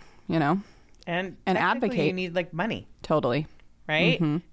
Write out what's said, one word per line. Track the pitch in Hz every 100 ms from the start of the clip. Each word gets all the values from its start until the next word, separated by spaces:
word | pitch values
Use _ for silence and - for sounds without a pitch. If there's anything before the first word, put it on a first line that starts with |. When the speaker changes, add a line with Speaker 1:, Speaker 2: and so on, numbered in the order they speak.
| - - -
Speaker 1:
you | 165
know? | 147 190 - - - - -
Speaker 2:
And | 175 185 - -
Speaker 1:
And | 185
Speaker 2:
technically, | 175 240 233
Speaker 1:
advocate. | - 156
Speaker 2:
you |
need, | 185 185
like, | 170 170
money. | 160 214 127 - -
Speaker 1:
Totally. | - 156 135 117 151 - - - -
Speaker 2:
Right? | 156 170 165
Speaker 1:
Mm-hmm. | 156 151 -